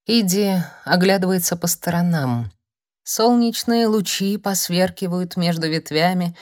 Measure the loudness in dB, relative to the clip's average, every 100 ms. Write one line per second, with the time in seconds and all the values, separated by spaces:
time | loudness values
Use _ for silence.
0 | 0 0 2 2 2 0 -2 -8 0 2
1 | 4 2 2 0 -2 -2 -4 -4 -2 0
2 | 0 0 0 -2 -4 -12 _ _ _ _
3 | -8 0 4 4 2 -2 0 2 2 2
4 | 0 -2 -2 -2 -2 -4 -2 0 0 -2
5 | -4 -4 -4 -2 -2 0 -2 -4 -2 0
6 | 0 0 -4 -6